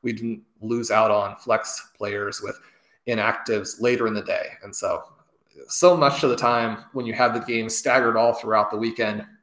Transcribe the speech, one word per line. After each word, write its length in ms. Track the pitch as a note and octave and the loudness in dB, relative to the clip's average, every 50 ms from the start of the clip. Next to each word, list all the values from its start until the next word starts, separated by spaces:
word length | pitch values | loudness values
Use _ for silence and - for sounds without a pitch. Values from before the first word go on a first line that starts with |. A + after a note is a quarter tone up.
we 100 | - A#2+ | -4 -6
didn't 300 | A2+ A2 A2+ A#2 A2+ G#2+ _ _ _ _ | -6 -4 -6 -8 -8 -8 _ _ _ _
lose 320 | G#2+ A2 A#2 A#2+ A#2 - | -6 -6 -4 -4 -2 0
out 180 | G#2+ A2 A2 A2 | 2 4 4 4
on 240 | G#2 G#2 G2+ G2 G2 | 2 0 0 -4 -8
flex 560 | - - A#2+ A2 A2 - - - - - _ _ | -12 -2 0 0 0 0 -4 -6 -6 -8 _ _
players 440 | _ G#2+ G2+ G2+ G2+ G#2 G2+ F#2+ - | _ -6 -6 -4 -4 -6 -6 -6 -8
with 160 | - G2 - - _ _ _ _ _ _ _ _ _ B2 | -8 -10 -12 -14 _ _ _ _ _ _ _ _ _ -4
inactives 720 | A#2 A2 G#2 A2+ A2+ - - - A2 G#2+ F#2+ - - - | -2 0 0 0 0 -2 -2 -2 -2 -2 -2 -6 -6 -2
later 260 | A#2 B2 B2 B2+ A#2+ | 0 0 2 2 0
in 80 | A2 G#2+ | -2 -2
the 80 | G#2 | -4
day. 280 | G2 F#2+ F#2+ F2+ F#2 - - - | -4 -4 -4 -4 -4 -8 -12 -16
And 120 | - G2+ F#2 | -14 -8 -6
so, 280 | - G2+ F#2+ D#2+ D2+ - - _ _ _ _ _ _ _ _ _ - C2+ | -4 -2 -2 -4 -4 -6 -14 _ _ _ _ _ _ _ _ _ -20 -6
so 300 | - - - - F3+ F3 | 0 2 6 6 6 6
much 260 | E3 D3 C#3 C#3 - | 6 4 2 2 2
of 80 | - C3 | 0 0
the 60 | A#2+ | 0
time 480 | A#2 B2+ A#2+ A#2+ A#2+ A2+ A2+ A2 G#2+ - _ | 2 2 2 2 2 0 -2 -4 -8 -12 _
when 120 | - C3 A#2+ | -10 -8 -6
you 100 | A2+ G#2+ | -6 0
have 200 | - B2 A#2 A2+ | 0 0 2 2
the 60 | A#2+ | -2
game 280 | - - A#2 A2+ A2 A2+ | -4 -2 -2 -2 -2 -2
staggered 480 | A2+ - - C3+ B2 C3 B2 A#2 A2+ | -4 -2 2 4 4 4 4 4 2
all 160 | A2 A2+ A#2+ | 4 2 2
throughout 380 | A#2 - - A2 A2 G#2+ G#2 - | 2 0 -2 0 2 2 2 2
the 60 | - | -2
weekend 500 | G#2+ A2+ A#2 A2+ - A#2 G#2+ G#2+ G#2 G2+ - - _ | -2 -2 -2 -2 -2 -2 -2 -2 -6 -10 -14 -20 _